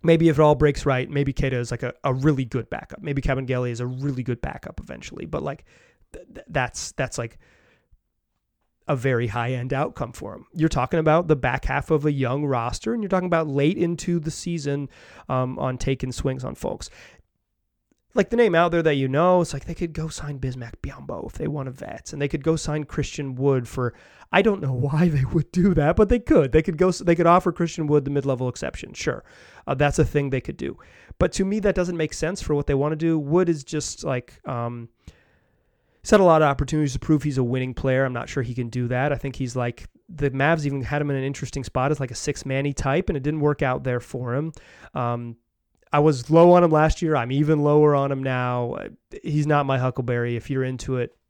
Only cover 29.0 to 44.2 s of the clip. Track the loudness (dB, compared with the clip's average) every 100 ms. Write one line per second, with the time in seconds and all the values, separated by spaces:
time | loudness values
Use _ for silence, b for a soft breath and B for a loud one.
29 | -6 -6 -10 B B B -6 0 0 2
30 | 2 2 0 -4 -6 -8 -8 -10 B B
31 | B -8 -6 -2 -2 0 0 0 -2 -4
32 | -6 -4 -6 -6 -4 -4 0 -2 -2 -2
33 | 0 -2 2 2 2 -2 -4 -8 -6 -8
34 | -6 -6 -8 -16 -10 -6 -6 -8 -16 _
35 | b b b b b b b b b b
36 | 4 6 8 6 4 2 -2 0 0 -2
37 | 2 2 2 -2 0 -2 -4 -4 0 2
38 | 0 -2 -6 -6 -4 -4 -4 -4 -2 0
39 | 0 -2 -6 -6 -4 -2 -4 -6 -16 _
40 | _ -4 -2 2 2 2 0 -4 -4 -2
41 | -2 -2 -4 -6 -8 -8 -6 -2 0 0
42 | -4 -6 -6 -6 -4 -2 -2 -2 0 0
43 | 0 -2 -2 0 0 2 0 -2 -2 -4
44 | -4 -8